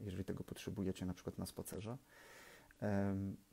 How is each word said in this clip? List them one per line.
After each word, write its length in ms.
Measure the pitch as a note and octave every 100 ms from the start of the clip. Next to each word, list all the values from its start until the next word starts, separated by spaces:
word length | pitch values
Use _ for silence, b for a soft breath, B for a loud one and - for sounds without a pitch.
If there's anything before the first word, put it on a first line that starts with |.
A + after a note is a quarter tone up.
jeżeli 240 | G2+ F#2 F#2+
tego 180 | -
potrzebujecie, 640 | - - - G2 F#2 F#2 F#2
na 80 |
przykład 240 | F2 - -
na 80 | F#2
spacerze. 520 | - F#2+ - G2+ B2+ B B B B B B B -
Em, 580 | G#2 G2+ G2 G2 G2 F#2 -